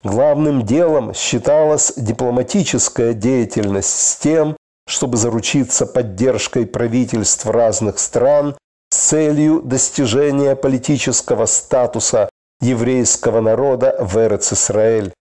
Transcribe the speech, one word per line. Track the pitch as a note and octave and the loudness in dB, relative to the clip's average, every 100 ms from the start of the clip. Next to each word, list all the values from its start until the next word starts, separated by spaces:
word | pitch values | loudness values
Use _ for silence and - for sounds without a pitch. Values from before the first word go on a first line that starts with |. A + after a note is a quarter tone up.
| G#2 | -2
Главным | G#2 D3 D3 D3+ C#3 G#2+ | 2 2 4 2 0 0
делом | C#3 E3+ D3+ A2 | 2 4 2 -2
считалась | G2 - B2 B2 D3+ D3+ C#3+ - - | -6 -4 -2 2 2 4 2 0 -2
дипломатическая | A2 A2+ B2 B2 B2+ G3+ D#3 B2+ - - A#2 | -6 -2 0 0 0 -2 0 -2 -2 0 -2
деятельность | A2 A2+ C3 A#2 - G#2 G2 G2 | 0 0 0 0 -2 -2 -2 -2
с | - - - | -2 -4 -2
тем, | D3 D#3+ D3+ D#3 _ _ - | 0 2 0 -4 _ _ -10
чтобы | - C3+ A#2+ | -6 -2 0
заручиться | A#2 A2+ - D3 B2+ - C3 | 0 -2 0 0 0 -2 0
поддержкой | C3 A#2 F#2 C3 A2 - C3 A2 | -2 -2 0 0 0 -2 -2 -2
правительств | - A#2 A#2+ A#2 A#2 G2 - A2 | -2 -2 0 0 -2 -2 -2 0
разных | A2+ A2+ G2+ G#2+ - | 2 2 2 -2 -4
стран | - C#3+ B2+ D3 C#3+ C#3 _ _ _ | -4 0 2 2 0 -6 _ _ _
с | - - | -2 0
целью | D#3 D#3 D3+ D3+ D#3+ | 2 2 2 2 2
достижения | C3 C3 - - C3 A#2+ D3 C#3 C#3+ C3+ | 0 -2 -2 -2 0 2 2 2 0 0
политического | C3+ C3 B2+ C#3+ - A#2+ - A2 A2+ | 0 -2 0 -2 0 -4 -2 -2 0
статуса | - - C3 B2 A#2 - A2+ G2+ _ _ _ | -2 -2 0 0 -2 -2 0 -2 _ _ _
еврейского | A#2+ B2 A#2+ B2+ A#2 - A#2 A2 | -2 0 0 0 0 0 0 2
народа | A2 A2 C#3 B2 C3 - | 2 2 2 2 0 0
в | G#2 G#2 | -2 2
Эрец-Исраэль. | A2+ G2+ - F#2 - G#2 A2 A2 G2 - | 2 0 -2 -2 -2 2 2 2 -2 -10